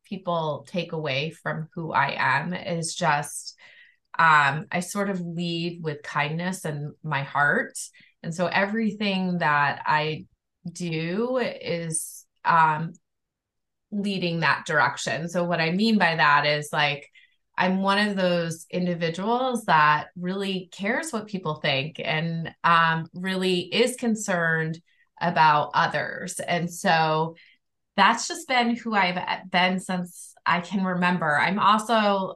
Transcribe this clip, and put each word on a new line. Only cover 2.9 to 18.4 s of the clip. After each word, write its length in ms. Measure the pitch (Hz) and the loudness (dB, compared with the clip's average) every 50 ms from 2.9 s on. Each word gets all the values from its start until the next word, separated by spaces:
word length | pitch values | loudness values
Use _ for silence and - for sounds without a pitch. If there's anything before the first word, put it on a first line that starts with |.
| - | -4
just, 600 | - 180 156 147 147 147 - - - - - - _ - - - - - - _ _ _ _ - - | -2 0 2 2 0 -2 -6 -10 -14 -14 -16 -18 _ -20 -20 -20 -20 -20 -20 _ _ _ _ 0 4
um, 480 | 165 160 156 147 143 139 139 156 - - | 6 6 6 6 6 4 2 -2 -4 -4
I 80 | - 175 | -4 -4
sort 300 | 180 - - 202 196 202 | -4 -4 -4 -2 -2 -2
of 100 | 196 180 | -2 -4
lead 640 | 175 170 165 170 175 170 170 165 170 175 175 170 165 | -6 -6 -6 -4 -4 -2 -2 -2 -4 -4 -6 -6 -6
with 180 | 156 143 - | -6 -6 -8
kindness 640 | - - - 151 147 147 160 170 175 185 185 185 - | -10 -6 -4 -2 -2 -2 -4 -4 -4 -4 -6 -6 -6
and 280 | 160 147 143 147 151 - - - | -6 -6 -6 -8 -10 -10 -10 -8
my 180 | 156 147 139 | -4 -4 -4
heart. 560 | 139 - - 143 143 147 170 240 269 - - - - - - - - _ _ _ - | -4 -2 0 2 2 2 2 0 -2 -4 -8 -12 -14 -14 -16 -20 -20 _ _ _ -10
And 100 | 165 160 | -8 -4
so 140 | 180 180 - | -2 -2 0
everything 920 | - 185 196 202 208 226 226 214 - 214 214 202 190 185 185 180 180 175 | 2 0 0 0 0 0 -2 -2 -2 -2 -2 -2 0 0 -2 -2 -2 0
that 460 | 170 151 147 143 143 139 - - - | 2 2 2 2 2 0 0 -2 -2
I 400 | - 151 151 151 156 156 - - - _ _ _ _ _ _ - 180 | 0 0 0 0 -2 -4 -6 -10 -14 _ _ _ _ _ _ -16 -14
do 680 | 165 - 180 170 160 160 165 165 180 208 240 254 254 254 | -10 -8 -6 -4 -4 -4 -4 -2 -2 -2 -2 0 0 -2
is, 880 | 233 185 - - - - 170 170 170 165 156 - - - - - - _ _ _ - | -2 -2 -4 -6 -6 -4 -4 -4 -4 -4 -4 -4 -6 -8 -12 -18 -20 _ _ _ 0
um, 500 | 165 170 165 160 156 156 156 165 165 - - _ _ _ _ _ _ _ _ _ _ _ _ _ _ _ _ _ _ | 4 4 6 6 4 4 0 -2 -6 -8 -12 _ _ _ _ _ _ _ _ _ _ _ _ _ _ _ _ _ _
leading 480 | 208 202 196 208 196 185 175 170 165 165 | -6 -4 -2 -2 -2 -2 -2 -2 0 2
that 260 | 156 139 - - - | 2 2 2 0 -2
direction. 640 | - 160 147 143 135 - - - - 113 139 165 170 | 0 2 2 2 2 0 -2 -4 -4 -4 -4 -4 -4
So 140 | 175 180 175 | -2 -2 0
what 180 | 175 175 165 | 0 0 0
I 100 | 160 165 | 0 0
mean 280 | 175 190 220 226 220 202 | 0 2 2 4 4 4
by 160 | 185 165 165 | 4 2 4
that 320 | 160 156 147 143 143 147 147 | 4 4 6 6 4 4 2
is, 220 | 151 147 147 - - | 0 0 -2 -2 0
like, 340 | 156 147 143 143 143 - - _ - - _ _ _ _ _ _ - | 0 0 0 0 -4 -10 -16 _ -20 -20 _ _ _ _ _ _ 0
I'm 240 | 180 185 185 190 | 0 2 2 2
one 180 | 190 196 196 202 | 2 2 2 2
of 160 | 208 208 196 | 2 0 0
those 500 | 190 185 180 175 175 | 0 2 2 2 0